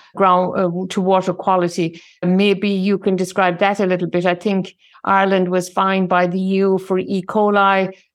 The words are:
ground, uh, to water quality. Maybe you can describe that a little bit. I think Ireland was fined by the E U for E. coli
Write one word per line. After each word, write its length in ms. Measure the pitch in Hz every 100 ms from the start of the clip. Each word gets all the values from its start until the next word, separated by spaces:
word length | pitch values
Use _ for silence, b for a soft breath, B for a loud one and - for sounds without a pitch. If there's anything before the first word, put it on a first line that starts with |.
| B -
ground, 420 | 190 180 180 -
uh, 300 | 180 175 185
to 120 | -
water 320 | 185 185 185
quality. 680 | 180 - 185 175 175 165 165 B B
Maybe 460 | 180 185 202 190 202
you 280 | 196 190 190
can 180 | 196 185
describe 440 | 180 - 185 170
that 200 | 202 202
a 60 | 190
little 220 | 180 175
bit. 180 | 175 180
I 80 |
think 400 | 180 214 190 185 - b b
Ireland 460 | - 196 196 190 180
was 200 | 185 180
fined 400 | - 190 190 180
by 160 | 180 180
the 160 | 185
E 140 | 190 190
U 240 | 196 190
for 180 | 190 185
E. 240 | 185 196 180
coli 680 | 220 208 202 196 190 190 190 B